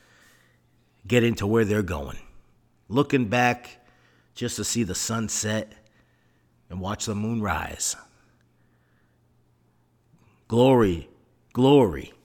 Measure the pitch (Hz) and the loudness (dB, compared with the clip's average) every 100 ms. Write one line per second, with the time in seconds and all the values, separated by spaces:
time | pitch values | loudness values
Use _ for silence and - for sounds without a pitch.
0 | _ _ _ _ _ _ _ _ _ _ | _ _ _ _ _ _ _ _ _ _
1 | 98 123 117 110 101 113 101 107 90 76 | 0 2 2 0 0 2 2 0 -2 -6
2 | 65 - - - _ _ _ _ - 120 | -10 -14 -16 -20 _ _ _ _ -6 -2
3 | 143 135 107 123 123 120 - - _ _ | 0 0 0 0 0 -2 -10 -20 _ _
4 | _ _ _ - 120 - 101 120 92 87 | _ _ _ -10 -8 -6 -4 -2 -2 -4
5 | - 113 107 - 110 107 - - _ _ | -4 -4 -4 -4 -4 -4 -6 -16 _ _
6 | _ _ _ _ _ _ - 92 95 107 | _ _ _ _ _ _ -14 -10 -8 -6
7 | 113 101 110 117 101 78 82 - - - | -6 -4 -4 -2 -2 -4 -6 -8 -8 -8
8 | - _ _ _ _ _ _ _ _ _ | -14 _ _ _ _ _ _ _ _ _
9 | _ _ _ _ _ _ _ _ _ _ | _ _ _ _ _ _ _ _ _ _
10 | _ _ _ _ - 117 131 127 101 82 | _ _ _ _ -2 4 6 6 4 0
11 | - _ _ _ _ 120 131 143 107 69 | -8 _ _ _ _ 2 6 6 6 0
12 | - - | -14 -20